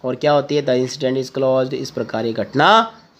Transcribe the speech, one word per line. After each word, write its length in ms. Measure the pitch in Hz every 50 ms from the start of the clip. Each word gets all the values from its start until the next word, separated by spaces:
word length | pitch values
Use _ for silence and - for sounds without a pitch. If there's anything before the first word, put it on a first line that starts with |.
| -
और 120 | 127 127
क्या 160 | 127 - 147
होती 240 | 147 143 135 - 147
है, 100 | 147 139
"The 220 | 135 127 127 127 127
incident 360 | - - 139 127 131 135 131
is 140 | 127 - 135
closed", 360 | 135 131 131 131 131 131 131
इस 160 | - 135 -
प्रकार 360 | - - 117 - - 110 113
ये 60 | 117
घटना 600 | 110 113 101 - - 135 151 180 214 226 233 233 - - _ _ _